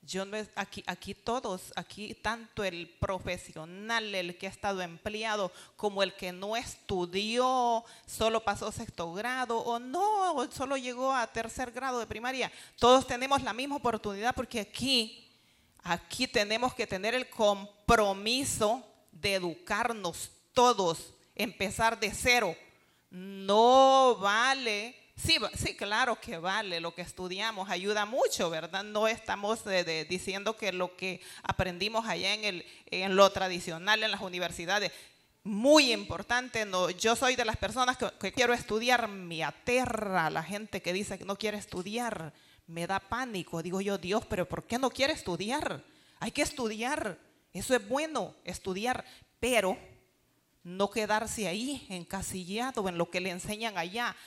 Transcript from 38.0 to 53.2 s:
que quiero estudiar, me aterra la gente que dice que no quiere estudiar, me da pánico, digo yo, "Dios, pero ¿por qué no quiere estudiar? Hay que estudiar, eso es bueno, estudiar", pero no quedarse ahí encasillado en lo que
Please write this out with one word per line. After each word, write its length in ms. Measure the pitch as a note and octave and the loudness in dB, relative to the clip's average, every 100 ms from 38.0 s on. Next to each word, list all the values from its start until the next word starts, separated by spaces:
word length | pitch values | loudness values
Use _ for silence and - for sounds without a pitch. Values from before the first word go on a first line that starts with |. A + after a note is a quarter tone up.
| A3 - | -4 -4
que 140 | F#3+ | -8
quiero 200 | C#4 A#3+ | 0 2
estudiar, 540 | A#3+ - G#3 A#3+ B3 A3+ | 2 0 -2 2 2 2
me 340 | G3 F3 E3 | -6 -10 -4
aterra 880 | D#3 - - B3 B3 A3+ G#3 F#3 D#3+ | -6 -6 0 0 0 -2 0 0 2
la 140 | D#3+ | 0
gente 380 | D#3+ G3+ G#3+ G3 | -4 -8 -6 -6
que 100 | E3+ | -4
dice 260 | F3+ G3+ G3 | -4 -4 -8
que 60 | |
no 140 | F#3 G3 | -8 -4
quiere 200 | G#3+ G#3 | -4 -6
estudiar, 760 | - F3+ F#3 A3 A#3+ G#3+ D#3 - _ - _ | -8 -8 -6 -6 -6 -6 -10 -14 _ -20 _
me 200 | E3 E3+ | -8 -4
da 120 | G3 | -4
pánico, 640 | - A#3 B3+ G#3 E3 E3+ | -2 -4 -4 -6 -6 -6
digo 160 | E3 F#3 | -4 -2
yo, 180 | G3+ G3 | -2 -2
"Dios, 280 | F3+ G#3 - | 0 -2 0
pero 200 | G3 F3 | -4 -2
¿por 160 | D#3 - | -4 -4
qué 120 | A#3 | -2
no 120 | C4 | -2
quiere 240 | - C4 | 0 0
estudiar? 680 | D#4 - E3+ G3+ C#4 D4 D3+ - - _ _ | 0 -4 -4 -2 -2 -2 -6 -12 -20 _ _
Hay 120 | A3 | -8
que 100 | - | -2
estudiar, 760 | D4 - A#3 G#3+ A#3 D4+ D#4+ F3 _ _ _ | -2 0 -4 -2 -4 -2 -4 -8 _ _ _
eso 200 | F3+ - | -10 0
es 140 | B3 G3+ | 0 2
bueno, 480 | C4 D#4+ D4 F3+ - | -2 0 -2 -4 -8
estudiar", 640 | - F3+ - F#3 A3+ B3 - - - _ | -12 -8 -6 -2 -2 -4 -6 -18 -20 _
pero 380 | A#3 A#3+ F#3+ - - - _ _ _ _ _ _ | 2 4 2 0 -8 -20 _ _ _ _ _ _
no 280 | F3 F#3 G3 | -14 0 0
quedarse 560 | A3+ G#3 G#3+ A3 - F#3+ | 0 0 0 0 -4 -2
ahí 380 | F#3 B3+ C4+ - | -2 -4 -8 -10
encasillado 1000 | F#3 E3+ F#3+ F#3 F#3 F3 G#3 B3+ B3+ F#3+ | -12 -8 -8 -6 -8 -6 -4 -4 -2 -2
en 80 | E3+ | 0
lo 120 | E3+ | 0
que 120 | F3+ | 0